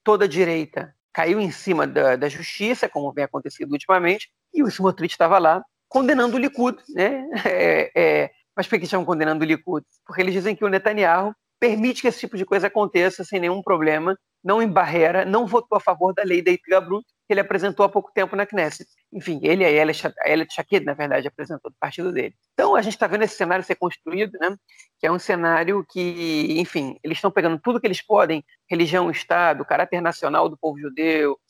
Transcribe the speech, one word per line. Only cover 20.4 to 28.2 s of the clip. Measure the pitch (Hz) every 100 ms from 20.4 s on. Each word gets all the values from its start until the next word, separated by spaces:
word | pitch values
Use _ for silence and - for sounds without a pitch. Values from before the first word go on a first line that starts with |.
| 160
Shaked, | - - 190
na | 139
verdade, | 143 147 139 139
apresentou | - 131 151 -
do | -
partido | 143 - 180
dele. | 151 - - _
Então, | - 403 214
a |
gente | 214 -
tá | 196
vendo | 208
esse | 214 -
cenário | 175 185
ser | 185 180
construído, | 175 - 160 180 208 185
né? | 175 202 _ _ _ _
Que | 160
é |
um | 175
cenário | - 175 165 165 170 202 -
que, | 180 175 170 165 156 160 160
enfim, | 175 165 135 -
eles | 151 160
estão | 196
pegando | 196 165 160
tudo | 240 240
que | 208
eles | 180
podem, | - 208